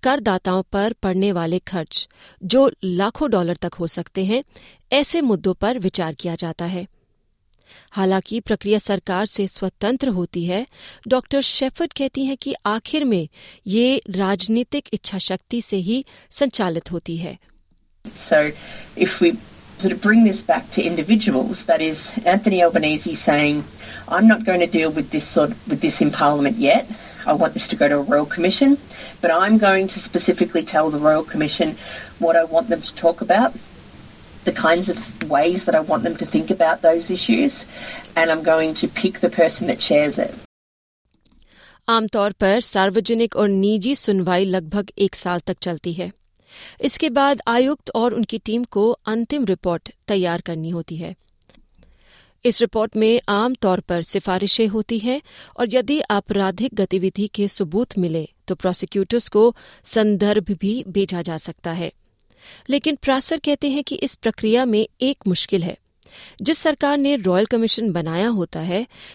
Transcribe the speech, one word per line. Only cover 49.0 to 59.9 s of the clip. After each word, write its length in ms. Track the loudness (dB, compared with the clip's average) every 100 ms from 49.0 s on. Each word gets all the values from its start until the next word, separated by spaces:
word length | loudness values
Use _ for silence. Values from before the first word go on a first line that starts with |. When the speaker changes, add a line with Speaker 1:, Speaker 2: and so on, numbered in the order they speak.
| -4 -4 -2 -2
Speaker 1:
रिपोर्ट 460 | -2 -2 -2 -4 -8 -16 -4
तैयार 320 | -2 0 -2
करनी 300 | -6 -8 -6
होती 260 | -6 -8 -10
है। 200 | -10 -14 _ _ _ -20 _ _ -20 _ _ -20 _ _
इस 160 | 0 2
रिपोर्ट 360 | 0 0 -2 2
में 240 | 2 2 2
आम 260 | 0 0
तौर 260 | 0 0 0
पर 220 | -2 -4
सिफारिशें 640 | -2 -4 -2 -2 0 0 0
होती 320 | -2 -4 -4
हैं 240 | -4 -6 -8 -20 -16 -4
और 180 | 0
यदि 260 | 0 0 -2
आपराधिक 720 | 0 -2 -2 -2 -2 -2 -4
गतिविधि 520 | -2 -2 0 -2 -2 -4
के 220 | -2 -2
सबूत 500 | -2 -2 -2 -2 -2
मिले 300 | -2 -2 -6 _ -8
तो 60 |
प्रोसिक्यूटर्स 760 | -4 -2 -2 -2 -2 0 -2 0
को 280 | 4 4 2 -10 -14
संदर्भ 720 | -2